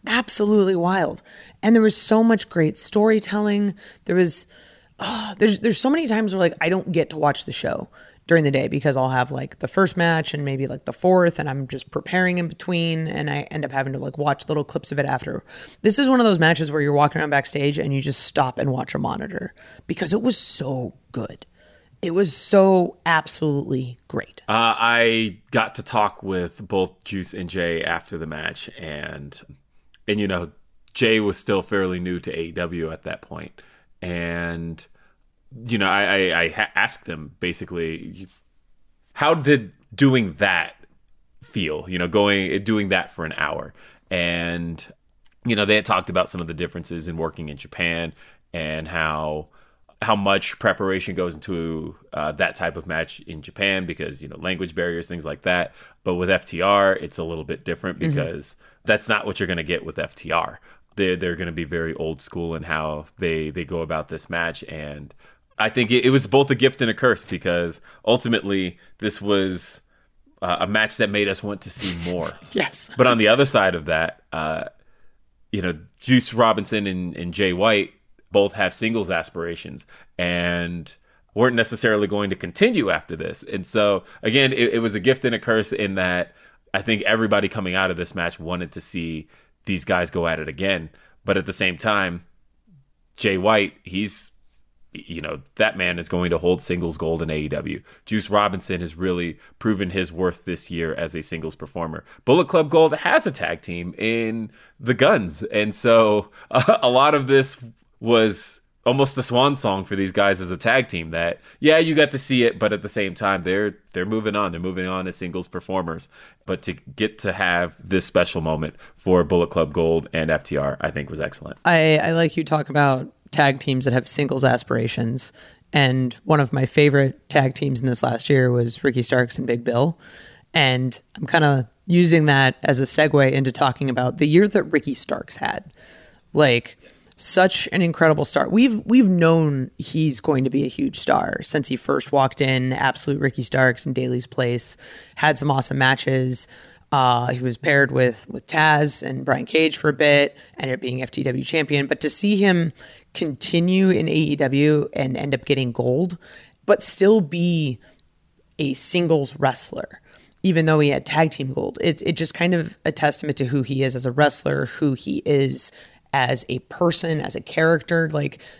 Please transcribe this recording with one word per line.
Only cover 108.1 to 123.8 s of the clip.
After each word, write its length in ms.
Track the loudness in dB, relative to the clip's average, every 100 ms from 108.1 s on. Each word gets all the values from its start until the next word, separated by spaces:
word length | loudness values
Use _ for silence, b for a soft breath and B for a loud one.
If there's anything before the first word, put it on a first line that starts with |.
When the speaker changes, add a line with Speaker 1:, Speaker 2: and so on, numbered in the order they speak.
| 4 4 0 -10 -12 _ _
Speaker 2:
almost 300 | 0 4 2
the 80 | 0
swan 320 | 0 4 4
song 300 | 2 -2 -2
for 100 | -4
these 160 | -4 -2
guys 300 | 2 2 2
as 100 | -4
a 60 | -4
tag 320 | 0 0 0
team 220 | -8 -6
that, 280 | -4 -4 -4 b b
yeah, 160 | 4 4
you 180 | 4
got 160 | 2 2
to 60 | 0
see 260 | 0 2
it, 160 | 2 2
but 140 | -2
at 80 | -2
the 80 | -4
same 260 | -4 -4
time, 280 | -2 -2 0
they're, 340 | 0 0 -2 -6 _
they're 120 | -8
moving 300 | -4 -2 -2
on. 160 | -2 -2
They're 80 | -4
moving 260 | -6 -6
on 220 | -6 -6 -6
as 80 |
singles 320 | -8 -8 -8 -10
performers. 640 | -12 -6 -4 -4 -8 -14 b b b
But 160 | -8 -8
to 100 | -6
get 440 | -10 -14 -4 -4 -2
to 120 | -6
have 460 | -2 0 0 -2 -6
this 220 | -2 -2
special 380 | 2 2 2 -2
moment 340 | -2 -2 -4 -10 b _
for 260 | 2 4
Bullet 280 | 4 2 2
Club 200 | 0 0
Gold 380 | 0 2 0 -2
and 180 | -4 0
F 140 | -2
T 140 | -2 -4
R, 180 | -2 -4
I 100 | -4
think 180 | -4 -8
was 120 | -8
excellent. 380 | -8 -10 -16 -4
Speaker 1:
I, 340 | 2 4 4 4
I 140 | 2
like 240 | 2 2
you 80 | 0
talk 240 | -2 -2 0
about 420 | 2 2 2 -4 _ _
tag 300 | 2 2 2
teams 240 | -2 0